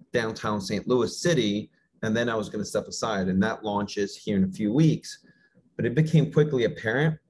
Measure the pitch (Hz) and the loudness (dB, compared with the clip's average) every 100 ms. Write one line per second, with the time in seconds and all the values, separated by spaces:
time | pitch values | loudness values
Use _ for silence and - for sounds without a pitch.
0 | _ 123 110 110 113 104 95 104 98 127 | _ -2 -2 -4 -4 -4 -4 -4 0 0
1 | 107 - 175 156 107 101 - _ _ _ | 0 0 0 2 2 0 -6 _ _ _
2 | 110 113 120 113 98 107 98 107 - - | -2 0 0 -2 -4 -6 -4 -4 -4 -6
3 | 117 101 92 92 107 110 107 101 101 - | -4 -2 0 2 2 0 -2 -2 -2 -2
4 | 98 - - 190 190 - 104 123 160 - | -4 -4 -2 0 0 0 0 4 4 2
5 | - - _ _ _ _ _ - 120 120 | -4 -18 _ _ _ _ _ -6 -2 0
6 | 156 160 - - 151 135 110 - 113 123 | 4 4 4 2 2 2 0 -2 -2 0
7 | 160 156 | 0 -2